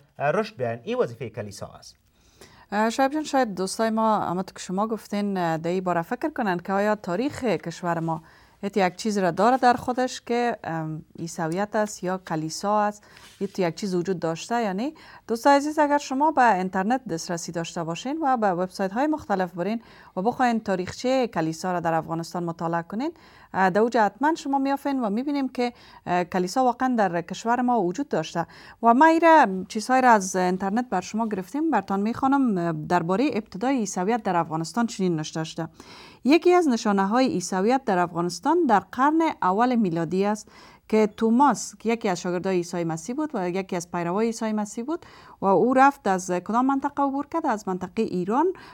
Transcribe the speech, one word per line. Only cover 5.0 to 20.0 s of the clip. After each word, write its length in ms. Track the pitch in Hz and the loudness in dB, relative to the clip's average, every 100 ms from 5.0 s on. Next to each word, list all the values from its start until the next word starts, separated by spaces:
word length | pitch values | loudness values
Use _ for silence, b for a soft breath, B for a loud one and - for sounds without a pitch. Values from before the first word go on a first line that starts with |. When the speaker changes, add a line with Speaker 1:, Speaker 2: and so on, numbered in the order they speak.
| - 208 202 190 | -6 -4 -2 0
Speaker 2:
اه، 220 | 170 160 | 0 -2
در 120 | 165 | -2
این 140 | 185 | -2
باره 180 | 185 170 | 0 -2
فکر 280 | 170 254 320 | -2 -4 -4
کنن 280 | 302 214 175 | -2 -2 -2
که 140 | 175 | -2
آیا 220 | 196 208 | 0 0
تاریخ 500 | 214 - 175 277 - | -2 -2 -4 -4 -4
کشور 560 | 247 160 170 - 175 170 | -2 -2 -4 -6 -4 -2
ما 220 | 165 165 b b b b | -2 -6 b b b b
ایت 140 | 202 214 | -4 0
یک 200 | 180 175 | 0 0
چیز 220 | 220 202 | -4 0
را 120 | 185 | 0
داره 280 | 160 220 262 | 2 2 4
در 140 | 247 | 4
خودش 480 | 240 - 247 254 - | 2 -2 -2 -4 -6
که، 380 | - 240 240 - | -4 -2 -2 -4
ام، 400 | - 165 156 156 - - | -6 -6 -6 -8 -12 -12
عیسویت 580 | 165 - 160 175 208 220 | -10 -6 -4 -4 -2 -2
است 280 | 208 - | -2 -4
یا 140 | 180 185 | -6 -6
کلیسا 640 | - 160 160 - 202 214 | -4 -4 -4 -4 -2 0
است، 260 | 208 208 B B B - | 0 -4 B B B -8
ایت 200 | 196 - | -6 -2
یک 160 | 175 | -2
چیز 200 | 160 202 | -2 -4
وجود 240 | 180 170 175 | -2 -2 -2
داشته 440 | 165 165 - 233 | -4 -4 -4 -2
یا 100 | 220 | -2
نه؟ 200 | 185 277 B B B - | -2 -6 B B B -6
دوستای 280 | 226 285 277 | 2 4 4
عزیز، 220 | 302 311 | 4 0
اگر 200 | 294 285 | 2 2
شما 320 | - 262 311 | 0 0 2
به 240 | 302 240 | 4 4
اینترنت 540 | 185 185 190 196 262 202 | 4 0 -2 0 -2 -2
دسترسی 440 | 165 - 170 175 | -6 -6 -6 -6
داشته 320 | 170 165 180 | -6 -6 -6
باشین 340 | 160 170 254 320 | -6 -6 -6 -4
و 140 | 285 254 | 0 0
به 100 | 208 | 0
وبسایت 460 | 175 185 - 190 | 0 -4 -4 -4
های 140 | 214 302 | 0 0
مختلف 460 | 302 - 190 180 | -2 -2 -2 -2
برین 300 | 175 180 233 B B | -4 -4 -6 B B